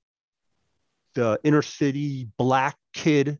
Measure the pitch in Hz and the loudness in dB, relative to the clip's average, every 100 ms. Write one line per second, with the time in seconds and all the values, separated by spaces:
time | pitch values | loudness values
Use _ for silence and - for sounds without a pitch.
0 | _ _ _ _ _ _ _ _ _ _ | _ _ _ _ _ _ _ _ _ _
1 | _ - 117 104 151 147 143 - 143 139 | _ -2 0 0 2 2 2 -2 -2 -2
2 | 147 135 117 - 123 131 139 - _ - | -6 -8 -8 -2 0 2 0 -6 _ -4
3 | 165 147 139 147 | 2 2 2 -4